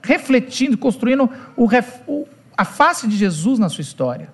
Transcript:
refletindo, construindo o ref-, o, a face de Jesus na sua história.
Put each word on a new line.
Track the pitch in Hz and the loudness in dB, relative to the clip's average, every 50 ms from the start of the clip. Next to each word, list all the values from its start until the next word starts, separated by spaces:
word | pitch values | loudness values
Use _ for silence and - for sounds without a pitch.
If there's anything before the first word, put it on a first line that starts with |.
refletindo, | - 226 285 349 - - 262 247 254 - - - 262 294 247 - | 2 2 0 0 2 2 2 2 2 0 -4 -4 0 0 0 0
construindo | - 269 196 - - 240 262 277 269 233 - - - - - | 0 -2 -2 0 0 0 2 2 0 -2 -2 -6 -18 -14 0
o | - 240 | 0 2
ref-, | 214 226 247 240 - - - - | 4 4 2 2 0 -12 -18 -10
o, | - 294 294 294 - - _ _ - _ | -8 -8 -8 -8 -10 -16 _ _ -10 _
a | - 190 | -2 -2
face | - - - 277 330 349 - - 220 | -2 2 2 4 4 4 0 -2 -2
de | 214 | 0
Jesus | 202 208 190 170 151 160 240 269 220 | 2 0 0 0 -2 0 0 2 2
na | 208 165 | 0 0
sua | - - | -2 -6
história. | 156 - - - 135 127 123 - 151 - | -10 -12 -6 -4 -4 -4 -4 -6 -12 -16